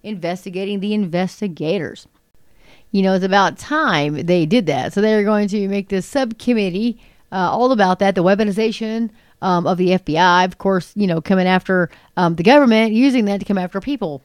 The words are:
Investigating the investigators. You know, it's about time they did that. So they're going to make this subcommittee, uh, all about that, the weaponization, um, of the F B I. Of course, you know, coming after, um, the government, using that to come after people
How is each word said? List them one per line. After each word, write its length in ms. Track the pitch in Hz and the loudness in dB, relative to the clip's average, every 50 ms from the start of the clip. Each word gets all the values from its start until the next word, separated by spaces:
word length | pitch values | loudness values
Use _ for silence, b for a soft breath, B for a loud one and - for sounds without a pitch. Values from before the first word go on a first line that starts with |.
| _ | _
Investigating 760 | 202 214 185 160 170 175 185 - 202 175 185 196 196 208 196 | -12 -12 -8 -6 -6 -8 -8 -10 -12 -8 -8 -6 -6 -6 -6
the 140 | 185 208 208 | -4 -4 -2
investigators. 1120 | 214 208 175 156 175 185 180 - - 220 202 165 - 160 156 175 202 156 117 - - - _ _ _ _ _ _ - - b b b b b b b b b - | -2 -2 -2 -2 -2 -2 -4 -6 -6 -8 -8 -6 -6 -4 -4 -4 -4 -4 -8 -12 -16 -20 _ _ _ _ _ _ -20 -20 b b b b b b b b b -2
You 100 | 196 190 | 0 2
know, 100 | 190 190 | 2 2
it's 140 | 185 185 | 2 0
about 320 | 190 185 202 196 170 185 - | 2 2 2 2 2 -2 -6
time 640 | - - 294 302 320 269 185 151 143 147 147 151 - | -10 -4 -2 -2 0 0 0 0 0 -2 -4 -4 0
they 220 | 165 180 175 165 | 0 2 2 2
did 180 | 156 180 247 208 | 2 2 0 0
that. 300 | - 139 135 131 - - | 0 -2 -2 -4 -4 -2
So 80 | 202 202 | 0 0
they're 200 | 214 220 214 202 | 2 2 2 2
going 260 | 202 214 208 208 202 | 0 0 0 0 -2
to 200 | 190 214 196 196 | -2 -4 -4 -2
make 220 | 196 202 190 _ | -4 -4 -4 _
this 160 | 202 190 175 | -4 -6 -6
subcommittee, 920 | - - 285 269 233 226 _ - - 247 220 202 190 170 190 220 240 220 b b b b b b b | -4 -4 -4 -4 -4 -6 _ -2 -2 0 0 0 -2 -2 -2 -4 -4 -4 b b b b b b b
uh, 200 | - 190 185 175 - | -4 -2 -2 -2 0
all 180 | - 240 254 | 0 2 2
about 280 | 262 214 202 180 180 - | 2 2 4 2 2 2
that, 160 | 202 196 196 | 2 0 2
the 80 | 190 170 | 2 2
weaponization, 880 | 180 202 196 220 208 190 208 220 220 220 - 226 220 220 226 233 214 214 b b b b b - | 2 2 2 0 -2 0 -2 -2 -2 -2 -4 -8 -6 -4 -4 -6 -6 -8 b b b b b -2
um, 240 | 190 180 175 156 | 0 0 0 0
of 100 | 135 180 | 0 0
the 160 | 170 180 180 185 | 0 2 2 0
F 100 | 185 _ | 0 _
B 140 | - 147 | -2 0
I. 280 | 160 180 185 175 180 185 | 4 4 4 6 4 2
Of 120 | 190 185 | 0 -2
course, 360 | _ - 196 190 185 160 - _ | _ -2 0 0 0 -2 -6 _
you 100 | 208 208 | -2 0
know, 140 | 185 165 165 | 0 0 -2
coming 260 | 151 - 196 190 180 | 0 0 0 2 2
after, 440 | 180 185 185 - - 190 180 175 160 b b b b b | 2 2 0 0 0 0 0 0 -2 b b b b b
um, 200 | - 180 170 170 | 0 0 0 0
the 60 | 160 170 | 2 4
government, 520 | 202 269 294 285 240 220 220 226 220 214 | 6 6 6 6 6 4 4 2 2 2
using 320 | 220 254 277 247 262 214 | 2 2 2 2 2 0
that 140 | 202 202 202 | 0 -2 -4
to 40 | 196 | -4
come 140 | - 202 190 | -2 -2 -2
after 240 | 180 180 - 196 - | -2 -4 -6 -8 -6
people 400 | - 285 254 208 165 147 131 _ | -6 -6 -6 -6 -8 -8 -10 _